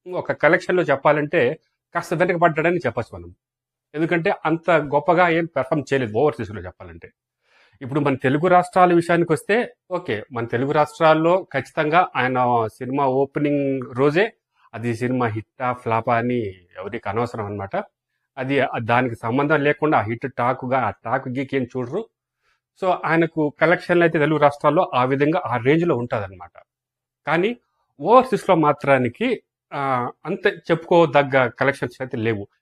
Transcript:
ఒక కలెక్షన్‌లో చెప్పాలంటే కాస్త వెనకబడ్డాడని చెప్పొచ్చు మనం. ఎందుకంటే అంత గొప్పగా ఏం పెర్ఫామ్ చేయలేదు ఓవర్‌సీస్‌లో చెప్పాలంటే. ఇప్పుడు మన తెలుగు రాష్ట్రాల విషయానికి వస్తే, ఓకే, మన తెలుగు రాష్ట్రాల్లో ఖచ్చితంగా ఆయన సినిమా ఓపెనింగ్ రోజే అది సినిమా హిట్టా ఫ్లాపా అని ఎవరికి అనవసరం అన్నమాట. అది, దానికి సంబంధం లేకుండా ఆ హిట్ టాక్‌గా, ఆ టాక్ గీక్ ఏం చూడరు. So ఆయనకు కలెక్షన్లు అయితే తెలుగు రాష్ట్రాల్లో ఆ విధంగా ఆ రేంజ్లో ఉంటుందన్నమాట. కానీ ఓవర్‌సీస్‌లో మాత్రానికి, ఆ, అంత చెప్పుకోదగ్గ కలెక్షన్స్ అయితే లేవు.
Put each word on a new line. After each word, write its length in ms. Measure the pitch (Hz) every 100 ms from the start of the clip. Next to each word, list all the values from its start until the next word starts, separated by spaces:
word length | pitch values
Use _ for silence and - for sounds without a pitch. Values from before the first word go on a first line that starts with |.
| 180
ఒక 260 | 180 -
కలెక్షన్‌లో 500 | 135 151 180 - 180
చెప్పాలంటే 600 | 151 135 156 147 147 170 123 160 _ _ _
కాస్త 200 | 170 -
వెనకబడ్డాడని 680 | 165 180 175 170 156 160 175
చెప్పొచ్చు 320 | 123 120 110
మనం. 160 | 90 87 90 _ _ _ _ _
ఎందుకంటే 360 | 151 165 170 170 -
అంత 260 | 160 160 - 165 147
గొప్పగా 380 | 143 147 170 180
ఏం 160 | 165 170
పెర్ఫామ్ 380 | 135 127 156
చేయలేదు 300 | - 135 120
ఓవర్‌సీస్‌లో 480 | 107 147 143 98 101
చెప్పాలంటే. 460 | 90 - 90 85 90 _ _ _ _ _ _ _
ఇప్పుడు 200 | 131 147
మన 140 | 143
తెలుగు 320 | 131 131 147 180
రాష్ట్రాల 440 | 175 175 190 180
విషయానికి 380 | 170 170 170 170
వస్తే, 240 | 151 - 214 226 - -
ఓకే, 260 | 180 180 107 -
మన 120 | 117 117
తెలుగు 260 | - 139
రాష్ట్రాల్లో 640 | 151 147 - 160 156 160 185 -
ఖచ్చితంగా 520 | 139 - - 151 143 -
ఆయన 240 | 131 127 127 123 120 110
సినిమా 360 | - 123 139 139
ఓపెనింగ్ 500 | 131 139 151 147 143 139 135 120 120
రోజే 300 | 147 156 220 - _ _ _
అది 160 | 110 120 107
సినిమా 300 | 123 127 120
హిట్టా 420 | 107 - - 127
ఫ్లాపా 420 | 123 120 113 113 117
అని 220 | 120 123 104 92 90
ఎవరికి 320 | 92 98 110 101
అనవసరం 380 | 104 117 117 101
అన్నమాట. 280 | 104 98 180 208 _ _ _ _ -
అది, 180 | 131 139 120 143
దానికి 340 | 113 120 127 113
సంబంధం 420 | 117 127 147 151
లేకుండా 340 | 143 147 151 139
ఆ 60 |
హిట్ 220 | 104 117 135 -
టాక్‌గా, 420 | 120 131 127 131
ఆ 120 | 110 -
టాక్ 260 | 113 131 131
గీక్ 260 | 123 131
ఏం 100 | 135
చూడరు. 360 | 123 127 123 170 226 _ _ _ _ _ _ _
So 40 | 185 175
ఆయనకు 380 | 147 165 165 160 147 -
కలెక్షన్లు 480 | 160 175 - 175
అయితే 140 | 170 165
తెలుగు 200 | 147 156
రాష్ట్రాల్లో 460 | 143 143 151 151 165
ఆ 80 | 131
విధంగా 360 | 127 139 147 175 113
ఆ 100 | 120
రేంజ్లో 360 | 120 160 175 123
ఉంటుందన్నమాట. 580 | 123 120 95 92 87 - - _ _ _ _ _ -
కానీ 240 | 165 196 240 _ _ _ -
ఓవర్‌సీస్‌లో 540 | 151 254 247 196 - 170
మాత్రానికి, 720 | 147 147 139 135 123 - 240 226 _ _ _
ఆ, 80 | 151 135 127 120 -
అంత 200 | 156 190 208 -
చెప్పుకోదగ్గ 760 | - 165 - 175 160 143 139 135 123
కలెక్షన్స్ 440 | - 135 - 127 -
అయితే 180 | 127 117
లేవు. 260 | 110 104 98 _